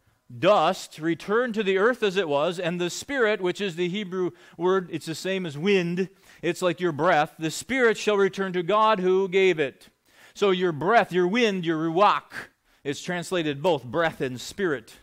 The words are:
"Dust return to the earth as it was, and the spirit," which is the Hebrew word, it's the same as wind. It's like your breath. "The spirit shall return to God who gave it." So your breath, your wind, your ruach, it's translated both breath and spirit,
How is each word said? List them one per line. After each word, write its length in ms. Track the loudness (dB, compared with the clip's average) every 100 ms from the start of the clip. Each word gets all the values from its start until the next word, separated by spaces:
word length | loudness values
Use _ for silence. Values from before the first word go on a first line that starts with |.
| _ _ _ 0
"Dust 600 | 4 4 4 -2 -10 -6
return 540 | -4 -4 -2 -2 0
to 100 | -2
the 160 | 0 2
earth 240 | 2 2
as 140 | -2 -2
it 120 | 0
was, 300 | 0 0 -2
and 220 | -4 -2
the 100 | -4
spirit," 500 | -6 -6 0 0 0
which 200 | -2 -2
is 160 | -6 -2
the 120 | -4
Hebrew 440 | -4 -6 -4 -4 -6 -20 -4
word, 320 | 0 0 -2
it's 160 | -8 -8
the 80 |
same 320 | -8 -4 -4 -6
as 100 | -4
wind. 540 | 2 2 2 -2 -4 _ -20 -6
It's 200 | -4 0
like 180 | -2 0
your 100 | -2
breath. 460 | 0 2 2 0 -4
"The 140 | -8
spirit 440 | -6 -4 2 2 2
shall 200 | 0 2
return 360 | 2 0 -4
to 100 | -2
God 340 | 0 2 4 2
who 300 | 2 2 2
gave 320 | 4 4 2
it." 280 | -2 -6 -20 _ _ _ -20
So 160 | 0 2
your 220 | 2 0
breath, 400 | 0 4 4 4
your 160 | 2 2
wind, 360 | 2 2 0
your 240 | -2 -2 -2
ruach, 440 | 4 4 2 -4 -16 -16 _ _ _
it's 180 | -8 -8
translated 640 | -6 -8 -2 -2 -2 0
both 220 | 0 0
breath 360 | -2 -2 -2 -2
and 200 | -6 -6
spirit, 560 | -12 -4 -4 -4 -8 -20